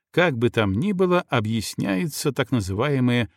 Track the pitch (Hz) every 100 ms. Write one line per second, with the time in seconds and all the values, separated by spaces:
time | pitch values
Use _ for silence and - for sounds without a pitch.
0 | _ - 175 120 120 - 104 95 190 185
1 | 185 180 - 127 107 113 - - - 185
2 | 170 - 156 139 135 127 90 95 120 139
3 | 123 120 113